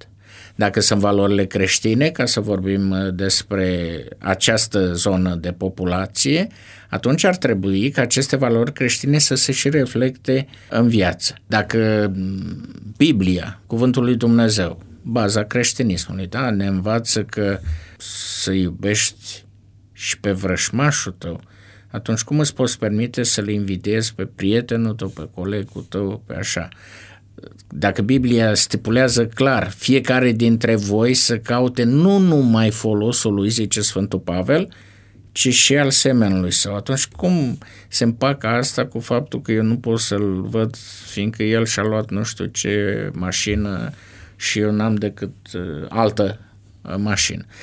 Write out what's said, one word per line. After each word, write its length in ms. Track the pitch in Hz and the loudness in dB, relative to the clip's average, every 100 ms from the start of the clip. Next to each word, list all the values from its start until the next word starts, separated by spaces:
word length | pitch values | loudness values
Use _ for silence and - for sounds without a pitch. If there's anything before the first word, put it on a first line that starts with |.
| - - - - - - | -20 -20 -20 -20 -12 -2
Dacă 240 | 104 104 | 0 2
sunt 200 | 98 104 | 2 2
valorile 460 | 101 101 101 101 92 | 2 2 2 2 0
creștine, 640 | 98 95 - 110 117 156 | 0 0 0 0 2 0
ca 160 | 160 - | 0 -2
să 140 | - | -2
vorbim, 500 | 104 95 95 98 98 | -2 -2 0 0 0
uh, 220 | 95 95 | -2 -2
despre 920 | 92 98 - - 101 92 90 85 82 58 - | -2 -2 -2 -2 -2 0 -2 -4 -8 -12 -6
această 760 | - 95 - 110 - 104 90 | -2 0 2 2 2 2 0
zonă 420 | 87 101 92 92 85 | 0 0 2 2 -2
de 160 | 90 | -6
populație, 960 | 87 95 - 90 90 98 - 135 156 214 - - - - | -6 -6 -4 -4 -2 -4 -2 0 0 -2 -8 -20 -20 -10
atunci 340 | - 123 165 | -4 0 2
ar 120 | 190 180 | 2 2
trebui 540 | 131 101 98 95 127 | 0 0 0 0 0
ca 120 | 143 | 0
aceste 340 | 120 - 127 135 | -2 0 -2 0
valori 380 | 127 117 120 | 2 2 0
creștine 440 | - 131 - 139 151 | -2 -2 -2 0 2
să 180 | 147 131 | 2 2
se 160 | - | 0
și 180 | 131 143 | 0 0
reflecte 800 | 151 123 123 131 127 - 131 135 - - | 2 0 0 -2 -2 -2 -2 -2 -12 -4
în 180 | 113 117 | 2 4
viață. 480 | 113 90 85 - - - | 4 2 0 -4 -6 -2
Dacă, 640 | 110 104 113 110 107 104 95 | -2 0 0 2 2 0 -2
mm, 460 | 92 95 87 - - - 104 - | -4 -6 -8 -10 -14 -16 -8 2
Biblia, 640 | 156 113 92 90 85 - - | 4 4 2 0 -4 -12 -6
Cuvântul 360 | 113 127 123 | 0 2 2
lui 120 | 120 117 | 2 2
Dumnezeu, 680 | 117 117 113 101 85 - - - | 4 4 4 2 -2 -6 -16 -14
baza 420 | - 117 104 107 | -4 0 0 0
creștinismului, 840 | 104 120 123 - 120 87 - 95 92 | 0 0 0 0 0 -2 -4 -8 -8
da, 220 | 120 123 | -4 -2
ne 160 | 101 98 | -2 0
învață 580 | 95 101 117 113 110 | -2 0 -2 0 -2
că 360 | 101 - 101 98 - - - - | -2 -2 -2 -2 -4 -8 -10 -16
să 540 | - - - - - | -12 -10 -8 -4 -2
iubești 960 | 95 90 90 101 104 - - - - - - - - _ | 0 0 -2 -2 0 0 -4 -14 -16 -18 -20 -20 -20 _
și 260 | - - - | -10 -8 -4
pe 120 | 104 | -2
vrășmașul 840 | 95 95 90 - 117 147 147 101 - | -2 -2 -2 -2 0 0 0 -4 -8
tău, 240 | 87 82 - - - - - | -10 -12 -14 -20 -20 -20 -12
atunci 340 | 110 - 113 | -8 -2 -2
cum 180 | - 147 | 0 0
îți 140 | 147 | 0
poți 260 | - 127 - | 2 0 0
permite 440 | 110 104 120 123 | 0 0 -2 -2
să-l 240 | 117 - 104 | 0 0 0
invidiezi 680 | 104 98 90 95 110 110 | -2 -2 -4 -2 -2 -2
pe 120 | - 95 - | -4 -10 -2
prietenul 580 | 95 113 117 101 113 | 0 0 0 -2 -2
tău, 140 | 107 95 | -4 -8
pe 200 | - 78 | -10 -12
colegul 520 | - 92 104 - - - | -8 -6 -6 -6 -12 -8
tău, 340 | 95 101 110 - | -6 -4 -6 -10
pe 100 | - | -8
așa? 320 | - 87 82 - - - - - - - - - - | -6 -6 -6 -12 -20 -20 -20 -20 -20 -20 -20 -20 -16
Dacă 340 | 71 101 98 | -2 0 0
Biblia 520 | 104 135 127 117 113 | 2 2 4 4 4
stipulează 720 | 104 - - 113 117 131 117 110 | 2 2 0 0 2 2 2 0
clar, 420 | - 135 120 92 | 0 2 2 -2
fiecare 640 | - - 131 - 127 127 | -2 2 2 2 2 2
dintre 440 | 113 117 113 117 110 | 4 4 4 2 2
voi 380 | 101 107 120 | 2 2 2
să 240 | 123 - 113 | 4 2 0
caute 460 | 113 120 127 127 | -2 0 0 0
nu 340 | 117 139 185 196 | 2 4 6 6
numai 520 | 185 151 127 110 110 | 6 6 4 4 4
folosul 600 | 110 110 107 110 123 110 | 2 0 0 0 0 0
lui, 160 | 101 101 | 0 0
zice 320 | 113 104 - | 0 0 0
Sfântul 380 | 101 95 104 95 | 0 0 -2 -2
Pavel, 480 | 92 90 92 151 196 - - - - - - | -2 -2 2 0 0 -8 -20 -20 -20 -20 -10
ci 220 | - 131 | -2 2
și 240 | 117 - 139 | 4 4 4
al 120 | 139 | 4
semenului 600 | - 135 127 104 92 90 | 4 4 4 4 2 2
său. 240 | - 98 101 | 2 0 -2
Atunci 300 | - 135 - | -4 -4 -4
cum 500 | - 180 180 131 139 - - - | -2 0 2 0 -4 -10 -20 -8
se 160 | - | 0
împacă 440 | 117 117 135 139 110 | 0 2 0 0 0
asta 380 | 120 120 - 127 | 0 0 -2 -4
cu 140 | 117 | -6
faptul 420 | - 120 143 - | -2 -2 -2 -6
că 100 | - | -2
eu 120 | 110 | 0
nu 140 | 110 117 | 2 0
pot 220 | 117 113 | 0 -2
să-l 420 | - 101 104 92 104 | 0 0 0 -2 -2
văd, 260 | 113 110 - - - - | -2 -2 -4 -14 -16 -12
fiindcă 380 | - 104 110 | -6 -4 -2
el 220 | 107 113 113 | 0 0 0
și-a 180 | - | 0
luat 260 | 107 110 107 | 0 -2 -2
nu 140 | 98 | -4
știu 220 | 113 - 95 | -6 -6 -8
ce 640 | - - 104 101 107 101 | -4 -2 0 -2 -4 -6
mașină 800 | 85 90 92 107 104 104 92 - - - - - - | -6 -4 -2 -2 -2 -2 -6 -8 -12 -20 -20 -20 -8
și 240 | - 107 | -4 -2
eu 120 | 107 | 0
n-am 240 | 104 110 107 | 0 0 0
decât, 360 | 104 - 101 - - | -2 -6 -10 -12 -14
uh, 80 | 90 90 76 - | -10 -8 -10 -6
altă, 500 | 110 110 104 98 104 - - - - | 0 2 2 -2 -4 -14 -20 -20 -20
uh, 140 | - 98 | -10 -4
mașină? 480 | 104 98 - - - - | -2 0 -2 -4 -12 -18